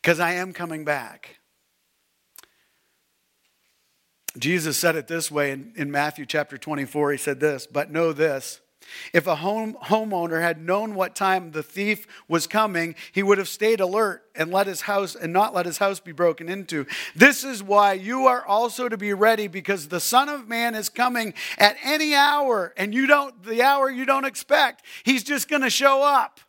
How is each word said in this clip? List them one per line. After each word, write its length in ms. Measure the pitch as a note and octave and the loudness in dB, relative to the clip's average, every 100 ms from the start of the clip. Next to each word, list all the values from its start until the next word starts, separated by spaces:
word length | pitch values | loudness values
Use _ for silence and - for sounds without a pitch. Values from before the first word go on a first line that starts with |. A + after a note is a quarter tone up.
'cause 200 | - E3+ | 2 2
I 140 | E3+ | 0
am 180 | F3+ F#3 | -2 -6
coming 320 | F3+ F3 D#3 | -10 -10 -8
back." 540 | D3+ C#3+ A#2 - - _ _ _ _ _ _ _ _ _ _ - _ _ _ _ _ _ _ _ _ _ _ _ _ _ _ _ _ _ - - | -4 -4 -6 -16 -20 _ _ _ _ _ _ _ _ _ _ -20 _ _ _ _ _ _ _ _ _ _ _ _ _ _ _ _ _ _ -16 -6
Jesus 400 | C#3 F3+ D#3+ C#3+ | -2 -2 -2 0
said 160 | F3 | 0
it 140 | D#3+ - | 0 -4
this 200 | E3 D#3 | -6 -4
way 220 | D3 C#3+ | -2 -2
in, 220 | C3+ C3+ | -4 -12
in 160 | A2+ C#3+ | -8 -4
Matthew 340 | C#3+ D3+ D3+ | -2 -2 -4
chapter 320 | C#3+ D#3 D3 C3 | -6 -4 -4 -10
twenty-four. 540 | - D3 C3+ D3+ D3 | -8 -6 -4 -2 0
He 80 | C#3 | 0
said 220 | - C3+ | -4 -2
this, 260 | D3+ C#3 - | -2 -2 -6
"But 240 | C#3+ D3+ | -6 -4
know 220 | D3+ E3 | -2 -2
this, 480 | D3 D#3 C3+ - - _ _ - - - | 0 -2 -2 -8 -16 _ _ -20 -18 -2
if 140 | E3+ F3+ | -2 0
a 100 | D3+ | -4
home, 400 | F3 G#3+ A3 - | -2 -4 -6 -10
homeowner 560 | - A3 A3 F#3+ E3+ E3 | -2 -2 0 -4 -4 -2
had 200 | E3+ D#3 | -2 -4
known 340 | E3 G3 A3 | -2 -2 -2
what 200 | G3+ F3+ | -4 -4
time 380 | - G3 F#3+ E3+ | -2 0 0 -2
the 100 | D#3 | -12
thief 440 | D3 F#3 G3+ G#3 - - _ | -10 -6 -4 -4 -6 -20 _
was 200 | E3 - | -2 0
coming, 500 | G#3 A3 F3 E3+ D#3+ - | 0 0 0 -4 -8 -8
he 100 | F#3+ | -2
would 160 | G3 G3+ | 2 2
have 100 | F#3 | 2
stayed 300 | - G#3+ A3 | -2 0 2
alert 460 | F#3+ G3+ G#3+ F3+ _ | 2 2 0 -2 _
and 160 | - D#3+ | -6 -2
let 160 | F#3+ G3 | 0 0
his 140 | F3+ | -4
house, 340 | - G3+ F#3+ | -4 -2 -2
and 180 | - E3+ | -6 -2
not 220 | F3 G#3+ | 2 2
let 120 | F3+ F3+ | 0 -4
his 120 | D#3 | -2
house 220 | G3+ F#3+ | -2 -2
be 120 | E3+ | -12
broken 360 | D3+ F3 E3 E3+ | 0 0 0 -8
into. 380 | G3 F#3 D#3+ C3+ - - | -10 -8 -8 -8 -10 -10
This 300 | D3+ C4 C#4 | 6 6 6
is 180 | C4+ A#3 | -6 -10
why 300 | G3 G3+ G3+ | 2 4 4
you 340 | F#3+ F#3+ B3+ C4 | 2 -4 2 4
are 180 | B3 | 4
also 440 | - G3+ A#3 A3+ B3 | 0 0 0 -2 -6
to 80 | G#3+ | -4
be 160 | G#3 | -4
ready, 360 | G3 G#3+ A3 G#3 | 2 4 2 -2
because 400 | F3+ F#3 G3 D3 | -8 -4 -4 -4
the 120 | E3+ | -6
Son 280 | - A#3+ C#4+ | 2 2 2
of 200 | D4 A3 | -6 -6
Man 260 | A#3 A#3 | -2 -2
is 140 | A3 G#3 | -2 -8
coming 460 | - B3 A#3+ G#3+ - - - | -2 0 0 -4 -8 -10 4
at 180 | G#3 G#3+ | 4 4
any 300 | C4+ D4+ D4+ | -2 0 2
hour, 580 | D4 C#4+ D4 C#4 A3+ E3+ - | 4 4 2 2 0 -2 -4
and 180 | G3 | -4
you 120 | A3+ C4+ | 0 4
don't, 380 | C#4+ C#4 A#3+ | 4 4 -10
the 180 | F#3+ A3+ | -6 2
hour 280 | B3+ C#4 C4+ | 4 4 0
you 160 | B3+ C4 | -2 0
don't 180 | C4+ | 0
expect. 600 | C4+ A3+ - C#4 C#4 - - - | -2 -8 6 6 6 0 -20 -6
He's 180 | - C4 | 0 0
just 240 | G#3+ C#4+ - | 2 -2 0
gonna 240 | D4 C4 | 0 2
show 320 | - C#4 C4+ | 4 4 6
up. 380 | C#4+ C#4 - _ | 4 4 2 _